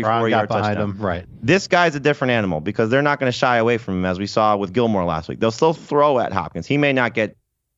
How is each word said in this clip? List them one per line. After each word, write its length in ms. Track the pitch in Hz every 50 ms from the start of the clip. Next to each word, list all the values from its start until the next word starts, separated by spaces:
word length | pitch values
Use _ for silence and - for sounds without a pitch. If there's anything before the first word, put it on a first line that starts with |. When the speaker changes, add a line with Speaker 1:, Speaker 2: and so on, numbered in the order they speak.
| 113
Speaker 1:
thirty-four 260 | 110 113 117 117 113
Speaker 2:
got 80 | 110
Speaker 1:
yard 120 | 110 107 104
Speaker 2:
behind 160 | 113 104 107 107 104
Speaker 1:
touchdown. 140 | 85 104 101
Speaker 2:
him. 80 | 95 101
Right. 280 | 107 95 85 87 92 - - - -
Speaker 1:
This 240 | 120 175 196 -
guy's 280 | - 185 175 175 170 143
a 60 | 147
different 320 | 131 147 143 - 139 127 120
animal 280 | 113 104 92 82 76
because 300 | 76 101 101 - 113 110
they're 100 | 123 139 147
not 160 | 147 143 -
gonna 140 | 139 127 117
shy 240 | - 139 127 123
away 220 | 117 113 117 120 110
from 160 | - - 95 92
him, 60 | 92
as 140 | 92 90 92
we 80 | 101
saw 300 | 98 - 113 107 107 104
with 160 | 101 101 90 90
Gilmore 300 | 123 117 113 107 95 87
last 240 | 85 80 80 80 -
week. 120 | 69 -
They'll 100 | 113 113
still 220 | 113 - 160 160 165
throw 460 | 160 - - 143 143 147 151 135 120
at 140 | 101 - 98
Hopkins. 340 | 95 82 - - 85 82
He 100 | - 139
may 160 | 143 147 143 135
not 220 | 131 123 113 -
get 220 | 113 107 101 - _ _ _ _ _ _ _ _